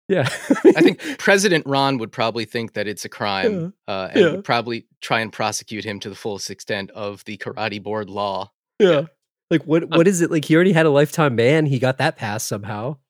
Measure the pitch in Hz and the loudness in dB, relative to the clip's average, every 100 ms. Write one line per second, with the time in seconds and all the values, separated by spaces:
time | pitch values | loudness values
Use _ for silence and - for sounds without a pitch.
0 | - 180 127 - - 294 - - 339 - | -4 -2 -2 -2 -2 4 6 6 4 2
1 | 311 269 - 202 196 160 135 139 139 131 | -6 -2 2 4 4 0 0 0 0 0
2 | 110 - 113 113 107 120 113 107 101 98 | -4 -4 -2 -2 -6 -6 -6 -6 -6 -8
3 | 110 - 104 98 92 190 170 - - 95 | -10 -6 -4 -2 -2 -2 -6 -10 -8 -6
4 | 95 - 170 185 208 120 113 117 - _ | -2 2 2 0 -2 -2 -2 -8 -10 _
5 | - 117 110 - 107 - - 107 107 98 | -4 -2 -2 -4 -4 -4 -8 -10 -8 -10
6 | 107 95 113 98 - 98 - 104 98 110 | -12 -10 -10 -8 -10 -12 -8 -6 -8 -10
7 | 104 101 - 104 - 104 107 104 101 107 | -10 -10 -14 -12 -10 -6 -6 -6 -8 -8
8 | 95 101 101 95 98 _ _ - 190 147 | -6 -6 -4 -4 -10 _ _ 2 4 4
9 | 160 _ _ _ - 160 156 165 165 165 | -2 _ _ _ -2 -2 2 0 2 4
10 | 175 175 165 160 139 156 185 160 160 139 | 4 4 2 0 4 4 6 4 4 4
11 | 147 - 147 117 120 156 151 127 127 135 | 4 2 2 4 4 4 2 2 0 0
12 | 147 - 110 107 - 107 104 104 123 147 | -2 -4 -6 -6 -6 -8 -8 -8 -8 -10